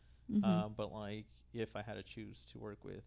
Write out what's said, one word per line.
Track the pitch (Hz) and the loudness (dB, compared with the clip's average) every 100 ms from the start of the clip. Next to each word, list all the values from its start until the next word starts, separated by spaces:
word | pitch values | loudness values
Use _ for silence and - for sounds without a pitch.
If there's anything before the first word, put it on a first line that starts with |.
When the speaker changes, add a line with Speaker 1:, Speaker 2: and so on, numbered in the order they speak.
| - - - | -14 -14 2
Speaker 1:
Mm-hmm. | 208 202 | 4 8
Speaker 2:
Um, | 180 107 110 | 6 4 0
but, | 107 | -2
like, | 107 101 107 104 - - | -2 -4 -4 -8 -16 -8
if | 117 110 104 | -2 -2 -2
I | |
had | 107 101 | -6 -6
to | |
choose | 98 113 104 - - | -8 -10 -10 -12 -14
to | 117 | -10
work | 110 104 | -8 -8
with, | 98 95 | -8 -10